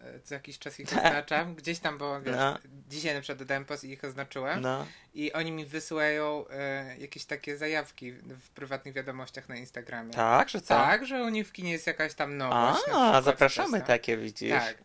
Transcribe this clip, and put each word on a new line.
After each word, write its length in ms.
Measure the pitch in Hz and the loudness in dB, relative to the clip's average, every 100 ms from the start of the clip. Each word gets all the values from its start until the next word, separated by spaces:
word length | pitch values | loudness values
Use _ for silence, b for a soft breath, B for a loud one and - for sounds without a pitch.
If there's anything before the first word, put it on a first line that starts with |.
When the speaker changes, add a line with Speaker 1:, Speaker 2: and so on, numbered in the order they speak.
Speaker 1:
e, 200 | 123 127 | -18 -16
co 140 | - | -12
jakiś 240 | 139 147 - | -12 -12 -14
czas 220 | 143 - | -14 -12
ich 80 | 131 | -2
Speaker 2:
<laughs> 80 | - | 4
Speaker 1:
oznaczam. 560 | 160 147 - 156 175 | 4 4 2 0 -2
Gdzieś 240 | 156 143 170 | -6 -6 -4
tam, 200 | 160 147 | -4 -4
bo 220 | 143 139 | -4 -4
wiesz, 160 | 135 127 | -2 2
Speaker 2:
No. 220 | 135 - - 139 - | 2 0 -10 -20 -14
Speaker 1:
dzisiaj 260 | 151 156 | -6 -4
na 60 | 143 | -2
przykład 180 | 139 135 | -4 -8
dodałem 260 | 131 139 | -4 -4
post 200 | 139 143 | -4 -8
i 60 | 135 | -10
ich 140 | 135 | -10
oznaczyłem. 560 | 139 131 135 139 135 165 | -8 -8 -8 -4 -4 0
Speaker 2:
No. 260 | 127 135 151 B B | 0 -2 -4 B B
Speaker 1:
I 180 | - 147 | -6 -4
oni 200 | 160 160 | -2 -4
mi 140 | 160 143 | -6 -8
wysyłają, 760 | 156 - 160 151 151 151 151 - | -8 -4 0 2 2 0 -4 -6
e, 480 | 135 139 139 135 127 | -6 -4 -4 -8 -12
jakieś 260 | 139 139 | -14 -12
takie 320 | - 147 147 143 | -10 -8 -8 -6
zajawki 560 | 156 156 139 - 123 | -2 -2 -4 -10 -14
w 380 | 127 123 131 - | -14 -16 -20 -20
prywatnych 440 | - 135 135 139 | -14 -8 -8 -8
wiadomościach 540 | 135 135 131 127 127 - | -10 -8 -10 -12 -14 -14
na 80 | 123 | -14
Instagramie. 560 | 123 123 117 120 113 | -12 -14 -10 -10 -4
Speaker 2:
Tak? 340 | 117 113 123 180 | 2 6 8 6
Że 120 | 202 | 0
co? 80 | - | 4
Speaker 1:
Tak, 320 | - 160 214 262 | 6 6 4 0
że 160 | 262 | -4
u 40 | 233 | -2
nich 200 | 214 208 | -2 -4
w 40 | |
kinie 200 | - 175 | -6 -6
jest 140 | 165 165 | -4 -2
jakaś 280 | 160 156 | -2 -2
tam 220 | - 143 143 | -2 -4 -2
nowość, 500 | 131 120 120 349 571 | 0 4 4 4 2
na 60 | |
Speaker 2:
A, 100 | 339 | 6
Speaker 1:
przykład 220 | 233 262 | 8 8
Speaker 2:
zapraszamy 460 | 277 - 139 - 370 | 6 6 6 4 0
Speaker 1:
coś 80 | 214 | 0
tam. 60 | 127 | 2
Speaker 2:
takie, 300 | 120 - 113 | 2 2 -2
widzisz. 340 | 110 - 113 | -2 -4 0
Speaker 1:
Tak. 240 | 120 113 - | 2 0 -4